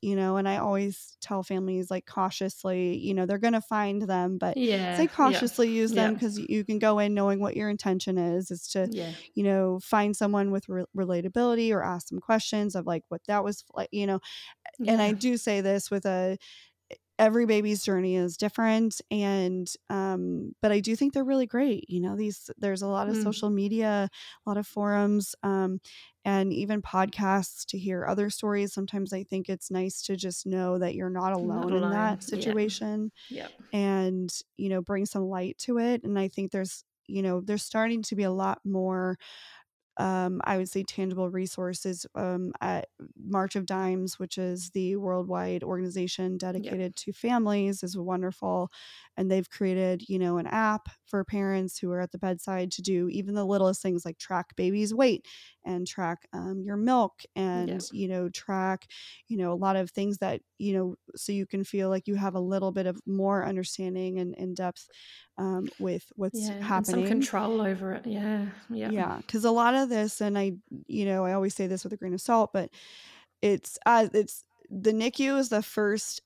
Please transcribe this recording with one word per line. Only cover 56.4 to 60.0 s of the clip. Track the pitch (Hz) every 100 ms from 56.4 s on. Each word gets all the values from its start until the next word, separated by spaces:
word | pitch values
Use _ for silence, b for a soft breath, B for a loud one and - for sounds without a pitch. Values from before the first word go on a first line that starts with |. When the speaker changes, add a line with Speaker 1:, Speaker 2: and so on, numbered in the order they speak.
| 180 190 196
Speaker 1:
your | 208
milk | 226 254 196 - - -
and, | 190 180 175 190
Speaker 2:
Yep. | 180
Speaker 1:
you | 208 190
know, | 185 180
track, | - - 190 190 190 - B B B _
you | 220
know, | 180
a | 175
lot | 190 190
of | 180
things | -